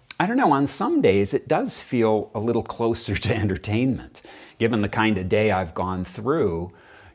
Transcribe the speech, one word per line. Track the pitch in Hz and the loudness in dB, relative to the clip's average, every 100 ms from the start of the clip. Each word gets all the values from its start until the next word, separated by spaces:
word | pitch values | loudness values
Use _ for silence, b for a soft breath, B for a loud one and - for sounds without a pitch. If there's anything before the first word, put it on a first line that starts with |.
| - - | -14 -2
I | 180 | 0
don't | 254 | 2
know, | 208 | 4
on | 139 143 | 4 2
some | - 226 330 | 0 0 4
days | 131 98 101 | 4 4 2
it | 139 - | -2 0
does | 160 254 - | -2 -2 -6
feel | - 123 110 107 101 | -4 0 2 2 -2
a | 113 | -4
little | 113 117 | -2 -2
closer | - - 117 117 - 92 | -2 -4 -2 -2 -4 -4
<laughs> | - | -2
to | 113 | -2
entertainment. | 98 92 107 110 131 110 - - B B B B | -2 -2 -2 0 0 -2 -8 -20 B B B B
Given | 113 110 | 0 2
the | 101 | 0
kind | 117 110 101 | 2 2 2
of | 92 | 0
day | 107 107 | 2 2
I've | 92 85 | 0 -2
gone | - 92 92 90 | -4 -4 -4 -6
through, | - 110 160 104 82 92 B B B B | -8 -4 0 0 -2 -8 B B B B